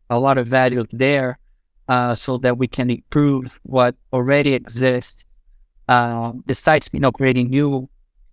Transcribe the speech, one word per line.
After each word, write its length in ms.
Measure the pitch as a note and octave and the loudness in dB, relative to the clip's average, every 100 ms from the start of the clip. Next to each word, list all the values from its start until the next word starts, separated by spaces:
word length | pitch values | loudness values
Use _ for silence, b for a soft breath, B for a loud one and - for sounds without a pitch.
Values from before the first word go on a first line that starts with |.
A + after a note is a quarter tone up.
| - | -4
a 100 | A#2+ | 0
lot 200 | C3+ C3+ | 2 2
of 80 | A#2+ | 2
value 380 | C3 B2+ B2 A2 | 2 2 0 -4
there, 460 | A#2 C3+ C#3+ B2+ B2 _ _ _ _ - | 0 0 2 -2 -8 _ _ _ _ -2
uh, 260 | B2 B2 | 0 0
so 240 | A#2 - B2 | -4 -4 -2
that 180 | B2+ B2 | 0 0
we 100 | B2+ | -2
can 240 | - B2 | -2 -2
improve 680 | A#2+ - D3 C#3+ C3+ B2+ - | -4 -2 0 2 0 -6 -16
what 320 | - C3 B2 B2+ - | -4 2 2 0 -6
already 420 | B2+ B2+ C#3+ C#3+ | -4 2 2 2
exists, 720 | B2+ B2 A#2 C3 B2 - - - _ _ _ _ _ - | -2 -4 -2 0 0 -6 -20 -20 _ _ _ _ _ 2
uh, 440 | B2 A#2+ A#2 A#2 B2+ - | 2 2 -2 -6 -8 -6
besides, 420 | - D#3+ D3+ - | -2 2 2 0
you 80 | - | 0
know, 120 | C3+ | 0
creating 380 | - C3+ B2+ B2+ | 2 0 2 0
new, 380 | C3+ D3 C3+ C3 _ _ _ _ | 0 0 -2 -8 _ _ _ _